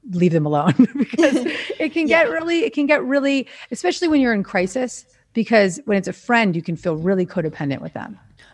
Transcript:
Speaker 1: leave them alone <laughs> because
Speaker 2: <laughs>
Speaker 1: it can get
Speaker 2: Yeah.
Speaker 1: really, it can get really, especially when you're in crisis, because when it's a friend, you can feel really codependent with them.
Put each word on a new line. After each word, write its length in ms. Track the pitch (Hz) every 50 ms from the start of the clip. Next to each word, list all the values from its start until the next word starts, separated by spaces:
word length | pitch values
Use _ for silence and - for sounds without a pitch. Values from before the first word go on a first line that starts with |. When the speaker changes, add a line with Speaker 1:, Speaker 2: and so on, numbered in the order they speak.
| - 254
Speaker 1:
leave 220 | 180 175 175 180 160
them 140 | 165 151
alone 280 | 147 151 147 147 180 -
<laughs> 100 | - 254 - -
because 400 | 285 240 - - 269 339 277 262
Speaker 2:
<laughs> 420 | 262 247 330 - - - - - -
Speaker 1:
it 120 | 320 294 -
can 140 | 339 320
get 200 | 294 330 330 320
Speaker 2:
Yeah. 60 | - 320
Speaker 1:
really, 280 | 330 320 339 339 339
it 120 | - - -
can 120 | 294 285
get 160 | 277 302 285 -
really, 440 | 254 269 285 269 277 277 269 - - - - - -
especially 380 | 240 - - 359 349 - 359 320
when 120 | 311 285
you're 120 | 262 240 226
in 100 | 202 185
crisis, 600 | - - 190 180 190 - 254 254 247 - - - _ _ _ _ _ _
because 460 | 233 208 - 233 214 202 190 170 294 -
when 140 | 226 202 196
it's 100 | 180 185
a 40 | 180
friend, 420 | - - - 240 233 226 190 165
you 80 | 170 156
can 140 | - 165
feel 200 | - - 180 160
really 300 | 156 160 185 196 190 180
codependent 540 | 180 - 185 160 156 156 - 156 143 135 -
with 120 | 156 - -
them. 240 | 107 - - 208 - - - _ _ - -